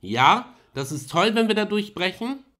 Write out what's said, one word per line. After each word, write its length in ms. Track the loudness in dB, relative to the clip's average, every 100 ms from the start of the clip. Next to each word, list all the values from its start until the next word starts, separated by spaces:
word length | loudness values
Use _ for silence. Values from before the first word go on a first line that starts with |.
Ja, 560 | -6 2 4 4 0 -20 _
das 160 | -10 -8
ist 180 | -8 -4
toll, 280 | 0 2 2
wenn 100 | 2
wir 80 |
da 100 | 0
durchbrechen. 800 | 0 -2 -4 -4 -6 -4 -10 -10 _ _